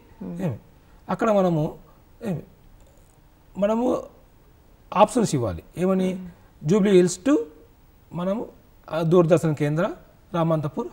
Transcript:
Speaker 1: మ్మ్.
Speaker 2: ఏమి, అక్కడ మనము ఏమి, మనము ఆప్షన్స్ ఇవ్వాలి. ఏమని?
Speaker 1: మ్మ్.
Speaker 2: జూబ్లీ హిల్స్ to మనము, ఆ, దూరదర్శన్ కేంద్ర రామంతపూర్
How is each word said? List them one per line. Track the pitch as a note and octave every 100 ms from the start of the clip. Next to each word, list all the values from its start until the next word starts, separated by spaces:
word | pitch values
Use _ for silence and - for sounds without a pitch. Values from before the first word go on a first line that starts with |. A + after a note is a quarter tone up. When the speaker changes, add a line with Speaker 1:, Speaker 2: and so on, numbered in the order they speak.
| - -
Speaker 1:
మ్మ్. | F#3 F3
Speaker 2:
ఏమి, | F#3 G#2+ - - - - -
అక్కడ | F#3 A3+
మనము | G3+ F#3 E3 D3+ - - - - - A#3
ఏమి, | E3 - - - - - - - _ _ _ _ -
మనము | G3+ A3+ B3 - - - - _ _ _ _ - _ -
ఆప్షన్స్ | G#3+ B3+ G3
ఇవ్వాలి. | D3 A#2 E2 - -
ఏమని? | F#3 F#3+ F#3
Speaker 1:
మ్మ్. | F#3 F3+ - - - D3+
Speaker 2:
జూబ్లీ | G#3 G3
హిల్స్ | F#3 F3+ - -
to | D4+ A#4 - - _ - - -
మనము, | E3 F3+ G#3+ - - - - -
ఆ, | D#3
దూరదర్శన్ | E3 F3+ D#3+ E3+ E3
కేంద్ర | D3 D3 D3+ G3+ F4 - - _
రామంతపూర్ | F3 E3 D#3+ D3 - E4+